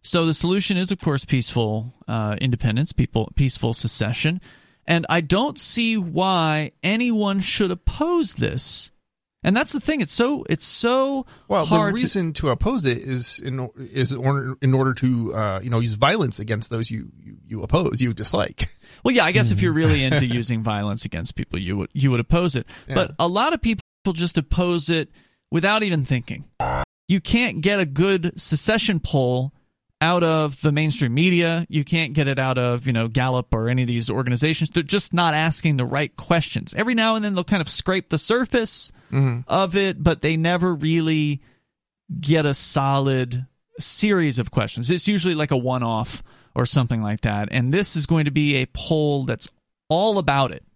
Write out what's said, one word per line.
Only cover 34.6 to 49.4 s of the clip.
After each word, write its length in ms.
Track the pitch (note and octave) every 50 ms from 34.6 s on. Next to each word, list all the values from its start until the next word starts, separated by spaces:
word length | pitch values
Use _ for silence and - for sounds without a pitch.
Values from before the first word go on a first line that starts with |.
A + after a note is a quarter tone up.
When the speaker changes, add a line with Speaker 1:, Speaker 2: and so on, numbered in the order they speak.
| E3 -
Speaker 1:
They're 120 | - E3+ D#3+
just 280 | - - G3+ - - -
not 200 | E3+ F3 E3 D3+
asking 440 | D3+ D#3 E3 D#3 - - E3 D3
the 80 | C3 B2
right 300 | B2 B2+ C#3 D3+ - _
questions. 580 | - - - F3 E3+ D3+ - - A2+ - - -
Every 180 | - G#3+ B3 B3
now 200 | A3+ A3 A3+ A3
and 80 | A3 G#3
then 100 | G#3 G3
they'll 100 | F3+ F3
kind 180 | - G#3 F#3+
of 80 | D#3 -
scrape 400 | - - - - F#3 F#3+ - _
the 80 | - D3+
surface 720 | - - A3 B3 C4 - - B3 A3 - - - - - - - _ _
Speaker 2:
Mm-hmm. 300 | - C3+ C#3 C3 A#2 A#2+ C3
Speaker 1:
of 300 | - - F#3 F#3+ F3+ E3
it, 260 | G3+ G3 F#3+ F3+ - D3
but 180 | E3+ D#3+ -
they 140 | - D3+ E3
never 400 | D#3+ D#3+ E3+ F3 F3 F3 F#3 F3
really 640 | D3 D3 D#3 D#3+ E3 D#3+ D#3+ D#3+ D#3 D3+ D3 D3 C#3 - _ _ _ _ _ _ _ _ _ _ _ _ - - -
get 260 | - C#3 D#3+ D#3+ D3+
a 80 | D3 C#3
solid 960 | - - - - D3+ C#3 C3+ C#3 C#3 C#3 C#3 C3+ C3 B2+ B2 B2 B2 C3 - _ _ _ _ _ -
series 580 | - - - - G#3+ G#3+ G3+ F#3 E3 D3 A#2+
of 140 | B2 A#2 -
questions. 400 | - - G#2+ F#2+ - - B2 A#2+
It's 160 | F3+ F3 -
usually 260 | - G#3 G3 D#3+ F#3 E3+
like 180 | D3+ D3+ C#3
a 40 | D3
one-off 640 | B2+ B2 B2+ B2+ B2+ A#2+ A#2 A2+ A2 A2+ - - - - - - _ _ _ _
or 120 | - B2
something 360 | A#2+ - D3 B2 A#2 B2+ A2+
like 200 | G#2+ G#2 G#2+ G#2
that. 260 | - A#2 G#2 G2+ G#2+ G#2
And 240 | - B2+ A#2+ B2+ C#3+
this 220 | F#3+ G3+ - -
is 100 | D#3+ C#3+
going 200 | - E3+ D#3+ D3+
to 60 | D3
be 260 | C3+ D3+ D3+ D3 C#3+
a 80 | C3 C3
poll 580 | - _ - - - E3 D#3 D3+ D3 C#3+ C#3 C3
that's 240 | B2+ A#2 G#2